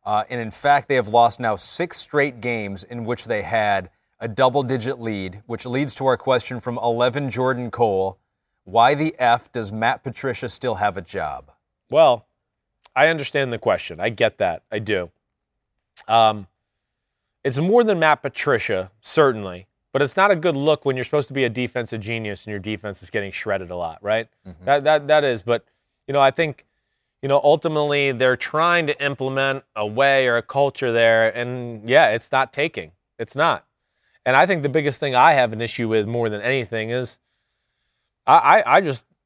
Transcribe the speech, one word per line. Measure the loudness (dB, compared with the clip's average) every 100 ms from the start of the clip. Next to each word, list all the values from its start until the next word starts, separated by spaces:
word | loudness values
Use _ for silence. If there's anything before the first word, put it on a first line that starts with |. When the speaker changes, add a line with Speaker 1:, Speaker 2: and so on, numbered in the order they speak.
Speaker 1:
Uh, | -4 -4 -2
and | -6
in | -8
fact, | -2 2 2 2
they | 0
have | 2
lost | 4 4 2
now | -4
six | -4 -6 -6 -6 -6
straight | -6 -2 -2 -4
games | -6 -6 -6 -10
in | -12 -10
which | -6 -6 -4
they | -6
had | -2 -2 0 -2 -4 _ _ -12
a | -8
double-digit | 2 2 2 -2 -4 -4 -6
lead, | -6 -6 -6 -10 -10
which | -10 -6
leads | -4 -4 -2
to | 0
our | 0
question | 2 0 -2 -10
from | -8 -4
eleven | -2 0 0 0 -4
Jordan | -2 -2 -2 -4
Cole. | -2 0 0 -2 -6 _ _ _ _
Why | -2 4 4
the | 4 -2 0
F | 0 0 -2
does | -8 -8
Matt | -2 -2 -2
Patricia | -6 -8 -8 -6 -8
still | -8 -6 -2
have | -2 -4
a |
job? | -10 -8 -8 -8 -14 _ _ _ -2
Speaker 2:
Well, | 4 4 4 _ _ _ _ _ _ _
I | 2 2
understand | 2 -4 -4 -4
the | -2
question. | -2 -2 -4 -6
I | -4
get | 0 0 0
that. | -4 -4 -8
I | -8
do. | -4 -4 -6 _ _ _ _ _ _ _ _ -14 0
Um, | 4 4 2 -8 _ _ _ _ _ _ _ _ _
it's | -6 -2
more | 2 2
than | 2 2
Matt | 2 2
Patricia, | -2 -6 -2 -2 0 -4 -6 _
certainly, | -4 2 2 2 -6 -12 -18 _ _
but | -2
it's | -2 2
not | 2
a | 2
good | 0 0
look | 0 0
when | 0 -4
you're |
supposed | -2 -4 -2
to |
be | -2
a | -2
defensive | -2 -6 -6 -8 -8
genius | -8 -8 -8 -10
and | -10
your | -10
defense | -8 -8 -10 -14
is | -8
getting | -6 -6
shredded | -8 -4 -6 -6
a | -8
lot, | -8 -8
right? | -2 -2 -4 _ -20
Speaker 1:
Mm-hmm. | -8
Speaker 2:
That, | -2 0
that, | 2 0 2
that | 2
is, | 2 -2
but, | -2 -2 _ _ _ _ -4
you |
know, | 2
I | 4
think, | 2 -4 -4 _ _ _ _ _ _
you | 0
know, | 2
ultimately | 4 2 2 -2 0 0 0
they're | 2 2 0
trying | -2 0 2 2 0
to | -2
implement | -4 -4 -4 -2 -2 -4 -8
a | -6 -4
way | 2 4 4 2
or | 0
a |
culture | -2 0 -2 0 -2
there, | 2 4 4 2 0
and | -6 -8 -10 -10 2
yeah, | 4 4
it's | 2 -2
not | -2 -2
taking. | -2 -4 -6 -12 _ _ -14
It's | -8
not. | -2 0 0 _ _ _ _ _ _
And | 2 4
I | 4
think | 2
the | 0
biggest | 0 -2 -2
thing | 0 6
I | 6
have | 6 2
an | 0
issue | -6 -4 0
with | 0 0
more | -2 -4
than | -4
anything | -2 -2 -2 -6 -4
is | -6 -6 -12 _ _ _ _ _ _ _ _ _ _ 4
I, | 6 8 4 6
I, | 2
I |
just, | 2 -6 -10 _